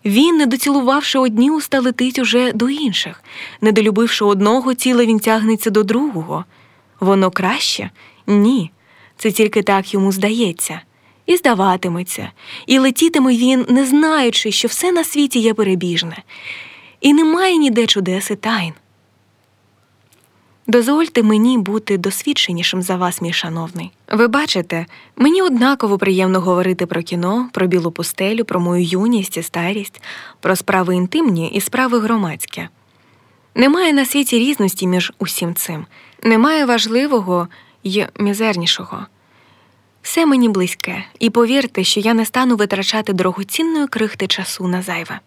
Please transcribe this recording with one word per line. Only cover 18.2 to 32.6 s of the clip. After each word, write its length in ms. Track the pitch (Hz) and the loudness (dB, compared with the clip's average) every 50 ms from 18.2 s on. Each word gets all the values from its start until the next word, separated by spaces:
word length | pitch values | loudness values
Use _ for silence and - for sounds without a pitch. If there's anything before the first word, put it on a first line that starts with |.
| 196 - | -4 -6
і 40 | 208 | -8
тайн. 380 | 202 - 214 226 214 175 165 151 - _ _ _ _ _ _ _ _ _ _ _ _ _ _ _ _ _ _ _ _ _ _ _ _ _ _ _ _ _ _ _ _ _ _ _ _ _ | -6 -4 -4 -2 -2 -4 -6 -10 -14 _ _ _ _ _ _ _ _ _ _ _ _ _ _ _ _ _ _ _ _ _ _ _ _ _ _ _ _ _ _ _ _ _ _ _ _ _
Дозвольте 560 | - 220 247 226 247 285 311 330 311 - 247 220 | 2 2 4 4 4 2 2 0 0 0 2 4
мені 340 | 214 214 214 226 247 254 | 4 4 4 4 4 4
бути 400 | 233 190 190 208 220 214 - 202 | 2 0 0 -4 -4 -2 -2 -2
досвідченішим 840 | 190 175 196 190 - - 294 285 - - - 175 170 175 - - 185 | -2 -2 -4 -6 -4 -4 -4 -2 -2 -2 -2 -4 -4 -4 -2 -2 -4
за 140 | 180 - 185 | -2 -2 -2
вас, 260 | 180 185 175 175 - | -2 -2 -2 -2 -4
мій 120 | 170 170 165 | -6 -4 -4
шановний. 580 | - - 165 160 165 165 165 - 165 165 180 _ _ _ - | -4 -6 -6 -6 -6 -8 -8 -10 -12 -12 -12 _ _ _ -4
Ви 160 | - 214 233 | 0 2 2
бачите, 580 | 240 220 214 202 - - 190 170 - 170 165 170 - - - - _ _ | 2 2 0 -2 0 -2 -4 -4 -4 -6 -8 -8 -10 -16 -20 -20 _ _
мені 260 | - 247 294 339 381 | 2 2 4 4 4
однаково 560 | 370 370 262 233 240 269 277 269 240 208 202 | 2 2 2 2 2 2 2 0 0 0 0
приємно 440 | 185 202 196 185 185 185 185 185 185 | 0 2 0 2 2 2 2 0 0
говорити 440 | 175 185 180 180 180 185 185 170 180 | 2 2 0 2 2 0 0 -2 -4
про 180 | 170 175 170 165 | -4 -4 -6 -6
кіно, 460 | - 175 175 175 185 208 240 254 247 - | -4 -6 -4 -2 -2 -2 -2 -4 -4 -2
про 140 | - 185 | -2 0
білу 240 | 180 180 180 165 170 | 2 2 0 0 -2
пустелю, 540 | 165 - 170 - - - 190 196 220 226 233 | -6 -6 -8 -8 -4 -4 -4 -2 -2 -2 -4
про 140 | - - 185 | -2 -2 -2
мою 240 | 175 175 175 175 180 | -2 0 0 0 0
юність 540 | 165 180 185 208 233 240 214 190 - - | 0 0 0 0 0 0 0 -2 -4 -8
і 60 | 165 165 | -8 -8
старість, 580 | - - 170 170 180 202 214 202 - - - - - - - - - - _ | -6 -6 -4 -4 -4 -4 -6 -8 -10 -16 -20 -20 -18 -18 -18 -18 -20 -20 _
про 160 | - 180 190 | -2 -2 -2
справи 400 | 185 - - 196 185 180 180 180 | 0 -2 -2 0 0 0 0 0
інтимні 520 | 180 180 185 - 311 330 254 185 165 165 | 0 -2 0 0 0 0 2 0 0 -2
і 140 | - - 196 | -4 -4 -6
справи 380 | - - - 254 262 247 240 233 | -6 -4 -2 -2 0 0 0 0
громадські. 680 | 214 220 233 220 190 165 151 156 - - - - | 0 0 0 0 -2 -4 -6 -8 -12 -12 -10 -12